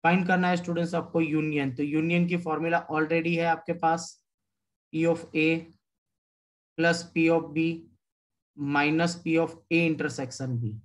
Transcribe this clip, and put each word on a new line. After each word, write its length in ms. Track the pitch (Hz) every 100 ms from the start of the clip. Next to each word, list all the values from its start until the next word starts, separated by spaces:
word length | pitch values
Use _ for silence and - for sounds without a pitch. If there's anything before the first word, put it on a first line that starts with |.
फाइंड 220 | 165 180 180
करना 220 | 185 180
है 80 | 175
स्टूडेंट्स 380 | 175 170 170
आपको 260 | 170 165 165
यूनियन। 500 | 160 156 156 147 139
तो 80 | 127
यूनियन 440 | 147 156 160 175 170
की 80 | 175
फॉर्मूला 420 | 170 156 165 170 -
already 460 | 156 156 165 165 170
है 80 | 165
आपके 260 | 160 - 170
पास, 240 | 165 170 - - _ _ _ _ _ _ _
P 120 | 160 165
of 100 | 160 -
A 100 | 156 156 165 160 _ _ _ _ _ _ _ _ _ _ -
plus 240 | 170 170 -
P 140 | 170 165
of 180 | 165 160
B 120 | 151 165 165 - _ _ _ _ _ _ -
minus 580 | 143 143 147 160 170 175 165
P 100 | 160
of 100 | 165 - _
A 120 | 165 165
intersection 680 | 151 147 - 131 - 131 120
B। 100 | 117 107